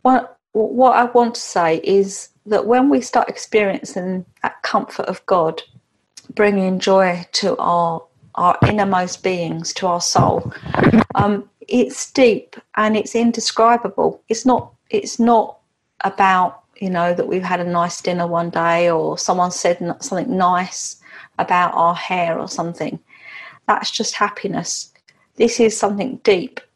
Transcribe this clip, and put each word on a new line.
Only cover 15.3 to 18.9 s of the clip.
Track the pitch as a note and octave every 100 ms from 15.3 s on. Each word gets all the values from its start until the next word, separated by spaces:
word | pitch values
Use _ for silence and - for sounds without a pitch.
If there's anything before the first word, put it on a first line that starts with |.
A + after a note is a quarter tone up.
| A#3 - - _ _ _ _
about, | G3 - G3 F#3 F3+ - _ _
you | F#3+
know, | F3+ F3
that | F3 -
we've | F#3
had | F#3 F3+
a |
nice | F3 F3 F3 -
dinner | - F3+ F3
one | E3+ E3+
day | E3+ E3+ E3+ F3